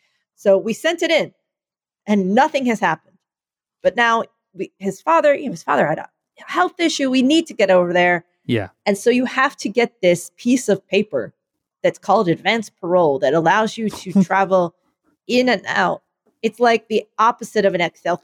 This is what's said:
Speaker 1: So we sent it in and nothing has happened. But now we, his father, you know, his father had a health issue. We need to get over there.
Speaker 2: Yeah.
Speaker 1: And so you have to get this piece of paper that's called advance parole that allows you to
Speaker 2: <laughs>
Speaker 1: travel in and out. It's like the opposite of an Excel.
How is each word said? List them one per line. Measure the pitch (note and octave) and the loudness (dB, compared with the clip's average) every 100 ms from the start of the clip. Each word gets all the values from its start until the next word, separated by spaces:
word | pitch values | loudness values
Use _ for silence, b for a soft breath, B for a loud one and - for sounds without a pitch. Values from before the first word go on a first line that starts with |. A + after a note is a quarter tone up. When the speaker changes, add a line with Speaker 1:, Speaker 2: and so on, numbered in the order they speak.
| _ _ _ _ | _ _ _ _
Speaker 1:
So | G3+ G3 | 2 2
we | G3 | 0
sent | G#3 D#4+ E4+ | -4 -4 -2
it | D#4+ | 0
in | D#4 D#3+ - _ _ _ _ _ _ G3+ | 0 -2 -10 _ _ _ _ _ _ -2
and | G#3 F#3 A3 | 0 2 2
nothing | D#4 C#4 B3 | 2 0 -2
has | G#3+ | 0
happened. | F3+ D#3+ _ _ _ _ _ _ _ _ | -2 -2 _ _ _ _ _ _ _ _
But | F#3 F#3 | -4 0
now | A#3 A3+ - _ _ | 0 0 -4 _ _
we, | F#3 - _ | -14 -14 _
his | G3 F#3+ | -10 -6
father, | D#4 E4 D4 C#4 | 0 2 2 0
you | C#4+ | -4
know, | |
his | - | -8
father | - C#4+ D3+ | -2 0 0
had | D#3 | -2
a | C#3+ _ _ _ | -10 _ _ _
health | - E4 F4+ F4+ | -6 -2 -2 -2
issue. | E4 - C4+ | -4 -2 0
We | C4 | 2
need | B3+ D#4+ E4 | 2 2 0
to | |
get | B3 F#3+ | -2 2
over | F#3 F3 | 2 2
there. | F3+ F3+ F3 - _ - | 2 2 0 -6 _ -4
Speaker 2:
Yeah. | A2+ F#2 _ G#3 | -4 -4 _ -4
Speaker 1:
And | G3 | -2
so | A#3+ | 0
you | B3 B3+ | 0 0
have | C4 C#4 - | -2 -2 -4
to | A#3+ | -4
get | A#3+ A#3 _ | -2 -2 _
this | F3 F3 - - | 0 0 -4 -6
piece | A#3+ B3+ - | -2 0 0
of | F#3+ - | -4 -2
paper | F#3+ G#3 C3+ F#2+ - _ _ _ _ | -2 -2 -4 -6 -12 _ _ _ _
that's | F3 - | -4 -2
called | - G3+ F3 | 0 2 2
advance | D#3 F#3 A3+ G#3 | -2 -2 -4 -6
parole | _ E3+ F3+ D#3+ C3+ | _ -2 2 2 0
that | C#3 D#3+ | 0 0
allows | E3 G#3 A3 - | 2 2 0 -4
you | G#3+ | -8
to | - F#3+ | -8 -2
Speaker 2:
<laughs> | G3 | 0
Speaker 1:
travel | F3+ F#3+ F#3 F#3+ E3+ - _ _ _ _ - | 2 0 2 0 0 -6 _ _ _ _ -2
in | A#3+ B3+ | 0 2
and | G3 A#2 | -2 -4
out. | G3+ F3+ - _ _ _ _ | -2 -2 -4 _ _ _ _
It's | A3+ - | -8 0
like | A#3+ A3+ - | 0 0 -2
the | A3 - - | -6 -4 -2
opposite | A3 - A3+ A3 G3 | 0 -2 -6 -2 0
of | F3 | 0
an | |
Excel. | E3 - E3+ E3+ | -4 -6 -6 -6